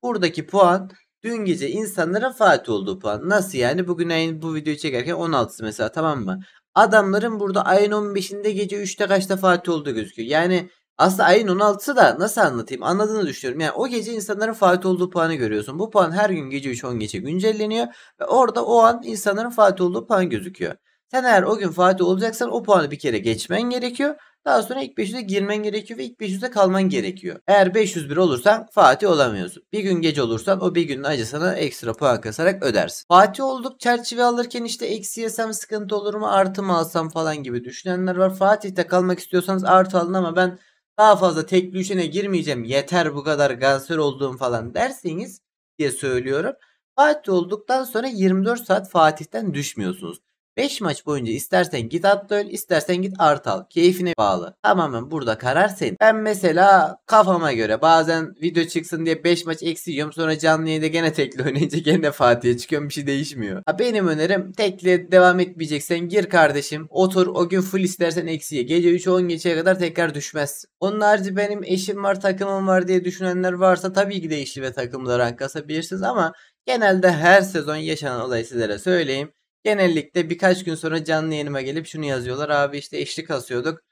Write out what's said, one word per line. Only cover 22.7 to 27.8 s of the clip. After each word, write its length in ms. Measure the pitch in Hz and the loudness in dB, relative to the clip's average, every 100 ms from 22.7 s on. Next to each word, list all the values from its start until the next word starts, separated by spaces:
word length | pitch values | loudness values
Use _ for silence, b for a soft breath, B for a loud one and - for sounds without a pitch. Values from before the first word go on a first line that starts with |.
| 196 147 | 2 2
bir 80 | 147 | -4
kere 200 | 143 113 | -2 -2
geçmen 440 | 113 110 - 185 | -2 -4 -4 -4
gerekiyor. 520 | 240 247 240 240 277 294 b b | -2 -4 -6 -4 -4 -4 b b
Daha 180 | - 233 | 0 0
sonra 200 | 220 254 | 0 -6
ilk 160 | 269 - | -8 -6
beş 100 | 202 | -6
yüze 120 | 247 | -6
girmen 420 | 202 196 196 214 | -4 -2 -2 -4
gerekiyor 360 | 214 208 202 233 | -4 -6 -10 -12
ve 60 | |
ilk 160 | 254 233 | -12 -10
beş 100 | 214 | -8
yüze 200 | 190 247 | -6 -6
kalman 320 | 233 190 190 | 2 2 4
gerekiyor. 580 | 190 135 143 185 90 - - | 0 0 -4 -8 -12 -10 2
Eğer 280 | 202 190 | 4 6
beş 220 | 196 | 4